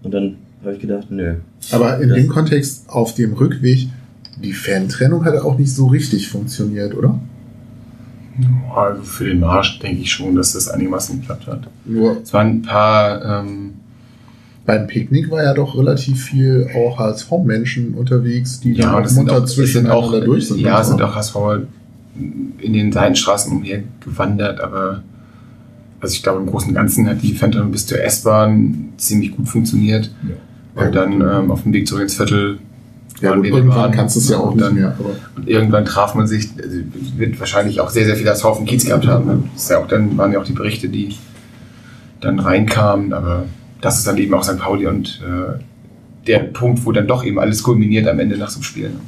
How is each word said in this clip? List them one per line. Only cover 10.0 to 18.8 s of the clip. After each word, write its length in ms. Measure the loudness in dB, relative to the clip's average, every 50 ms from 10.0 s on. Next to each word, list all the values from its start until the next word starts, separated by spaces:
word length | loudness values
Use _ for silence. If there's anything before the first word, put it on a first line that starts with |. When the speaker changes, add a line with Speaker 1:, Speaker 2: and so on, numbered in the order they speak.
Speaker 3:
ich 100 | -4 -4
schon, 240 | -6 -4 -2 0 0
dass 180 | 2 2 0 -2
das 160 | -2 -6 -4
einigermaßen 500 | -2 -2 -2 -2 -2 -4 -6 -6 -8 -10
geklappt 260 | -8 -10 -12 -10 -10
hat. 200 | -10 -10 -10 -12 -16 -20 -18 -8
Speaker 2:
Nur 360 | -4 0 2 2 2 0 -2 -6
Speaker 3:
Es 100 | -2 0
waren 140 | 2 2
ein 140 | 4 2 0
paar, 800 | -2 0 2 2 4 4 4 4 4 2 0 -2 -4 -4 -4 -4 -4
ähm 300 | -8 -10 -10 -12 -14 -16 -18 -20 -20 -20 -20 -20 -20 -20 -20 -20 -20 -20 -20 -20 -20 -20 -8 -2
Speaker 2:
beim 200 | 0 0 0 0
Picknick 460 | -2 -4 -4 -2 0 0 0 0 0
war 100 | -2 0 2
ja 100 | 2 2
doch 200 | 2 0 -2 0
relativ 480 | 2 2 2 2 0 0 -2 -2 -2 -4
viel 420 | -2 0 2 4 4 4 2 2 0 0
auch 240 | 0 0 0 0 -2
H-S-V-Menschen 960 | -2 -2 -2 -4 -4 -2 -2 0 2 2 0 0 -2 -2 -4 -4 -4 -4 -4
unterwegs, 640 | -4 0 2 2 2 2 2 0 -2 -2 -4 -6 -2
die 140 | -2 0 2
Speaker 3:
Ja, 120 | 2